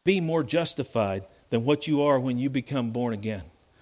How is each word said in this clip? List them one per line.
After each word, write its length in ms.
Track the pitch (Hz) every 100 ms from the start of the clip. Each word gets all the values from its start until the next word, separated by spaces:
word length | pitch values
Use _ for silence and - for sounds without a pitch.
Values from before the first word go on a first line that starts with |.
be 160 | - 196
more 220 | 160 165
justified 800 | 131 156 165 - 131 120 101 95 98 - _
than 160 | 117
what 220 | 117 147 160
you 160 | 147
are 160 | 143 135
when 200 | 127 123
you 120 | 135
become 400 | 131 120 139 117
born 240 | 117 123
again. 300 | 107 110 104 80 - _ _